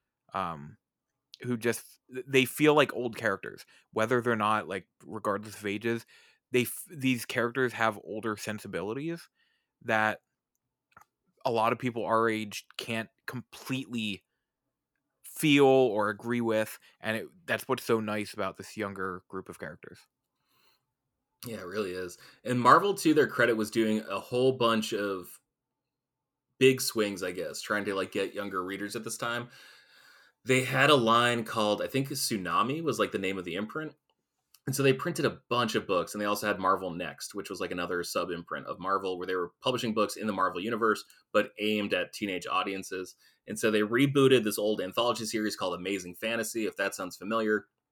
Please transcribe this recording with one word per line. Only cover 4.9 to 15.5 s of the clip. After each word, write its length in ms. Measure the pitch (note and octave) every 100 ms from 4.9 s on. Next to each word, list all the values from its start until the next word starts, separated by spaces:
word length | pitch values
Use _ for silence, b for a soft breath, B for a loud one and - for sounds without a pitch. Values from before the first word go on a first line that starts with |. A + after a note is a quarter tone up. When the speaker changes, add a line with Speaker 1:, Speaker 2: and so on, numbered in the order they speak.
| _ -
Speaker 1:
regardless 520 | G#2+ G#2+ G2+ G#2+ G2
of 80 | G#2
ages, 400 | G2+ A2+ A#2 - b b b b
they 120 | B2+
f-, 220 | A#2 - -
these 360 | E3+ C3 B2 -
characters 480 | B2+ A#2 B2 B2+
have 260 | A2+ A2+ G#2
older 340 | - G#2+ A2+ G#2+
sensibilities 920 | - G#2+ G#2 F2+ G2 B2 D#3+ E3+ - _ _ _ _ _
that 400 | A#2 A2 G#2+ - _ _ _ _ _ _ _ _ - _ _ _ C#3
a 60 |
lot 200 | A2+ A2+
of 80 | A#2+
people 260 | B2 A#2 G#2
our 240 | A2+ A2+
age 360 | A2 G#2+ - - -
can't 320 | - A2+ G#2+ _ -
completely 1000 | B2+ - - - C3 C3 A#2+ G#2+ F#2 _ _ _ _ _ _ _ _ _ _
feel 420 | - - D#3+